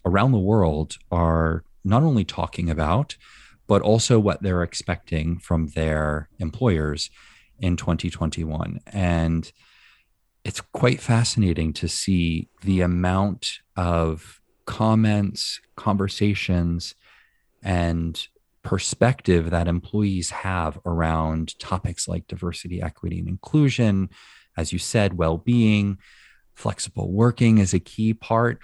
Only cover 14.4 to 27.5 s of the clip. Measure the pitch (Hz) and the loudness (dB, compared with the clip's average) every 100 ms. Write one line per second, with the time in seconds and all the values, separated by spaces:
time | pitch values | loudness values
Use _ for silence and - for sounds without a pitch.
14.4 | _ _ - - 110 110 110 104 98 104 | _ _ -10 -2 2 4 4 2 0 -4
15.4 | - - _ - 107 101 98 - 104 95 | -8 -10 _ -8 -2 -2 -2 0 0 0
16.4 | - 90 85 85 - - _ _ _ _ | 0 0 0 -2 -6 -16 _ _ _ _
17.4 | _ _ 98 87 85 82 82 80 - _ | _ _ -4 0 0 -2 -4 -6 -12 _
18.4 | _ _ - 98 - - 120 135 - 87 | _ _ -4 -4 -2 0 2 2 2 2
19.4 | 82 85 85 87 - 104 104 92 82 - | 2 0 0 -2 -2 0 0 0 -6 -6
20.4 | 92 92 80 76 90 82 80 80 80 80 | -4 -2 -4 -6 -4 0 0 0 0 -2
21.4 | 80 - - 92 90 87 - 87 - 92 | -4 -8 -6 -4 -4 -6 -6 -6 -6 -8
22.4 | 87 - 90 90 85 - 92 87 90 95 | -8 -8 -8 -6 -6 -6 -6 -6 -6 -8
23.4 | - 151 143 123 110 98 92 - - - | 0 2 4 4 2 2 -2 -6 -20 -20
24.4 | _ - 80 87 - 117 98 87 82 82 | _ -6 -4 -4 -2 0 2 2 0 0
25.4 | - 120 110 104 101 95 - - - _ | 2 4 4 4 0 -4 -12 -20 -20 _
26.4 | _ - 107 - - 117 95 101 120 - | _ -8 -6 -6 -8 -6 -2 2 4 4
27.4 | 117 | 6